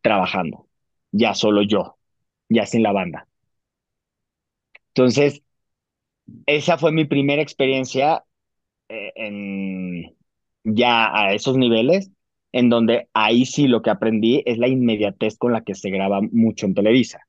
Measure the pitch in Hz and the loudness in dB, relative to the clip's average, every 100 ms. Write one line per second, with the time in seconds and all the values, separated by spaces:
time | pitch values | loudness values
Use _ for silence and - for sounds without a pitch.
0 | 110 104 90 98 82 - _ _ _ _ | 2 0 0 -4 -6 -10 _ _ _ _
1 | _ 101 113 98 107 104 104 104 - _ | _ 0 0 0 2 2 2 0 -2 _
2 | _ _ _ _ _ 113 101 120 107 98 | _ _ _ _ _ 0 0 0 0 0
3 | 87 78 - _ _ _ _ _ _ _ | -4 -10 -18 _ _ _ _ _ _ _
4 | _ _ _ _ _ _ _ _ _ - | _ _ _ _ _ _ _ _ _ 2
5 | 127 131 143 143 _ _ _ _ _ _ | 2 4 0 -2 _ _ _ _ _ _
6 | _ _ - - - 147 156 165 156 160 | _ _ -20 -10 -2 0 0 2 2 0
7 | 151 143 139 143 151 - 135 135 131 135 | 0 0 0 0 -4 -2 0 0 -2 -2
8 | 143 160 _ _ _ _ _ _ _ 110 | 0 -2 _ _ _ _ _ _ _ -14
9 | 101 - 107 101 101 98 95 92 90 87 | -14 -12 -12 -10 -8 -8 -8 -8 -8 -10
10 | 82 _ _ _ _ _ 110 107 120 117 | -14 _ _ _ _ _ -4 0 2 2
11 | 110 107 101 104 135 131 123 113 127 190 | 2 0 0 0 0 2 2 2 2 0
12 | 196 _ _ _ _ 127 123 117 113 117 | -2 _ _ _ _ 0 2 4 2 0
13 | - 110 107 117 127 - 143 113 113 101 | -2 -2 2 2 2 0 2 2 0 0
14 | 110 110 113 135 123 117 123 131 120 107 | 0 0 2 2 0 -2 0 2 0 0
15 | 104 98 110 - 120 113 110 95 101 95 | -2 -2 -6 -2 -2 -2 -6 -8 -6 -2
16 | 98 98 107 117 113 110 101 92 101 127 | -2 -2 0 0 0 0 -4 0 2 2
17 | 113 - | 0 -8